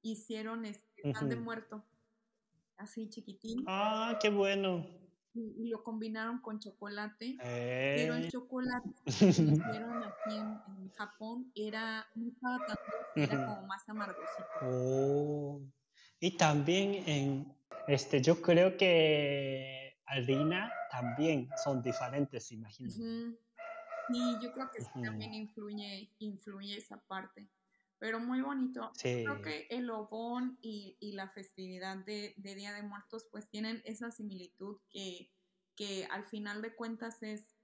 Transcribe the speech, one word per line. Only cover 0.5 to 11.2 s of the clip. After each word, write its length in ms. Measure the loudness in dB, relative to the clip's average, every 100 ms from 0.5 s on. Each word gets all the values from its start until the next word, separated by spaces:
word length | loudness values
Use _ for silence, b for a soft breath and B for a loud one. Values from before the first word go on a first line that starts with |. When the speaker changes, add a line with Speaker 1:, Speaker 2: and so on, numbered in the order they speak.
| -4 -6
Speaker 1:
este, 200 | -8 _ -4 -2
pan 160 | 0 0
de 80 | 0
Speaker 2:
Ujú. 80 |
Speaker 1:
muerto, 400 | -2 -6 -6 -14 -14 _ _ _ _ _ _ _ _ -16
así 320 | -10 -8 -8
chiquitín. 560 | -10 -14 -12 -4 -4 0
Speaker 2:
Ah, 520 | 2 4 2 0 4
qué 80 | 4
bueno. 560 | 6 6 4 4 2 -2 -12 -20 _ _
Speaker 1:
Y, 200 | -8 -8 -4
y 40 | -4
lo 140 | -4
combinaron 580 | -4 -4 -4 -4 -4 -4
con 200 | -6 -6
chocolate, 760 | -8 -10 -8 -6 -6 -6 -8 -6
Speaker 2:
Eh. 520 | -4 -2 0 2 2 2
Speaker 1:
pero 180 | 2
el 160 | 0 -2
chocolate 600 | -4 -4 -4 -2 -2 -4 -6 -4
Speaker 2:
<laughs> 0 |
Speaker 1:
que 360 | 8 8 10
hicieron 600 | 8 6 4 -4 -4 -6
aquí 340 | -6 -6 -6 -4
en, 220 | -4 -8 -12 -14
en 120 | -14
Japón 580 | -10 -10 -8